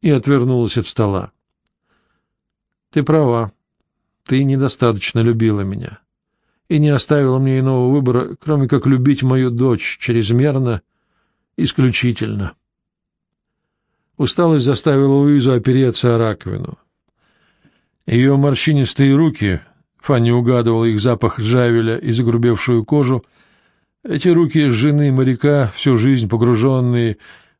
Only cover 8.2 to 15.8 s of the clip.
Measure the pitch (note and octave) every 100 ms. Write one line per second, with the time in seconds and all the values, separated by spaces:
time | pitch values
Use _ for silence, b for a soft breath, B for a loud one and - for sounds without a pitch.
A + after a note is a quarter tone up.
8.2 | B2+ - D3+ D3 C3+ C#3 C3+ C3 B2+ C#3
9.2 | C3 C3 B2+ A#2+ C3 A2+ - - - A#2
10.2 | G#2 A#2+ D3 C3+ B2+ G#2+ _ _ _ _
11.2 | _ _ _ - C#3+ - C3 - B2 A2
12.2 | A2 G#2+ F#2 - _ _ _ _ _ _
13.2 | _ _ _ _ _ _ _ _ _ -
14.2 | C3+ - E3+ D#3 B2+ C3+ D#3+ C3+ C#3 C#3
15.2 | C#3+ D3 B2+ B2+ A#2+ B2+